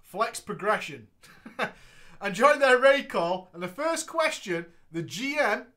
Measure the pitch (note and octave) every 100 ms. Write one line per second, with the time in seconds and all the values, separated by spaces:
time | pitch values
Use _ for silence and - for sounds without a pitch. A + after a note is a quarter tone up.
0 | _ F#3 A#3 - - E3+ G3+ G3+ - B2+
1 | G#2+ _ - - - - - - - -
2 | - - G3+ F#3 C#4 D4 C4+ B3+ C4+ C#4
3 | - G#3 E3+ F#3 - E3+ F3+ C#4 D#4+ D#4+
4 | - E4 D#4 - G#3 E3+ E3+ - _ E3
5 | C#3 D3+ C4+ D4+ A#3 A3+ C4